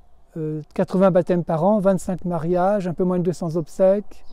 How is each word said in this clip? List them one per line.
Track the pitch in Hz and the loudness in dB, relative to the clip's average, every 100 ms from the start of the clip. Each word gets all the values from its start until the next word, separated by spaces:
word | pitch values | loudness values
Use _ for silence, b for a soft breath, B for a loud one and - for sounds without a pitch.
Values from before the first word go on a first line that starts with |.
| - - - 170 | -20 -20 -16 -8
euh, | 156 156 151 | -6 -6 -6
quatre-vingts | - 185 190 196 | -4 -2 4 4
baptêmes | 180 165 175 | 4 2 0
par | 165 160 180 | -2 0 2
an, | 214 | 2
vingt-cinq | 190 185 - 185 | 2 0 -2 -6
mariages, | 175 170 165 175 185 208 180 | -4 -4 -2 0 2 0 -2
un | |
peu | 160 | -2
moins | 180 180 | 0 0
de | |
deux | 175 | 0
cents | 170 170 165 | -2 -4 -4
obsèques, | 156 - 190 202 - - b | -4 2 4 4 -2 -12 b